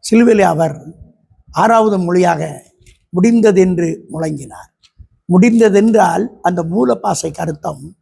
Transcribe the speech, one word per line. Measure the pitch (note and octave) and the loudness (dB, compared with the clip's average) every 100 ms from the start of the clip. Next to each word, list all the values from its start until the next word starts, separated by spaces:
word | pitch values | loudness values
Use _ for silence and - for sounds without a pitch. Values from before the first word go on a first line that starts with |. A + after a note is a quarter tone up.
| - | 0
சிலுவையிலே | A3+ A#3+ A3 | 2 4 4
அவர் | F#3 D#3+ D#3+ - - - - _ _ _ _ | 2 0 -2 -4 -18 -20 -20 _ _ _ _
ஆறாவது | - G#3+ A3+ G#3+ G3 | -2 0 2 2 -2
மொழியாக | F3 F3+ F3 D#3+ D#3+ D3+ _ _ _ _ _ F3 | -2 0 0 -2 -6 -12 _ _ _ _ _ 0
"முடிந்ததென்று" | A3 A#3 A3 F#3+ F#3 F3 E3+ D#3+ - | 2 4 2 4 2 0 -4 -6 -12
முழங்கினார். | D#3 D#3+ D3 B2 - - _ _ _ - _ - | -8 -8 -8 -12 -20 -20 _ _ _ -20 _ 0
முடிந்ததென்றால் | F3+ A#3 A3+ A3 G3 A3 G#3+ F#3 F3 A3 - | 4 4 4 4 4 2 2 2 0 -6 -4
அந்த | F3 F3 | -4 -4
மூல | E3 F#3+ B3 G#3+ | -4 -2 -2 -2
பாசைக்கு | G3+ E3 D#3+ D3 | -4 -6 -8 -8
அர்த்தம் | D#3+ D3+ - C#3+ D3 F#3+ | -10 -8 -10 -12 -18 -20